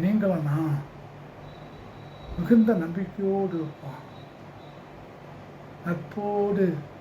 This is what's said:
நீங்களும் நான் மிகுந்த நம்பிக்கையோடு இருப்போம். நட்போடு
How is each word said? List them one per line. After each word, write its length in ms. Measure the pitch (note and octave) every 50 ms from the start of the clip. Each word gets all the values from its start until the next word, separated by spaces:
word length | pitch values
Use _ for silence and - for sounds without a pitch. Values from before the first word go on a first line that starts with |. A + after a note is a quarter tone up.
| E3
நீங்களும் 440 | F#3+ G#3+ G#3+ G#3 F#3+ F3+ E3 D3+ D3
நான் 260 | C#3+ D#3 D#3+ D#3 C#3+ C#3+ - - - - - - - - - - - - - - - - - - - - - - - - - - - - - - -
மிகுந்த 340 | - E3+ - A#3+ A3+ A3 A3+ A3+ F3+ E3
நம்பிக்கையோடு 760 | E3 E3+ F#3+ F#3+ F3+ - - G3 F#3+ G3 G3 G3 F#3 E3+ E3
இருப்போம். 420 | D#3 D3 D3 - - C#3+ C#3+ - - - - - - - - - - - - - - - - - - - - - - - - - - - - - - - - - - - - - -
நட்போடு 800 | F3 F3 - - - - G#3 G3+ G#3 G#3 G3+ G3+ G3+ G3 F#3+ F#3+ F3 D#3 C#3+ - - - -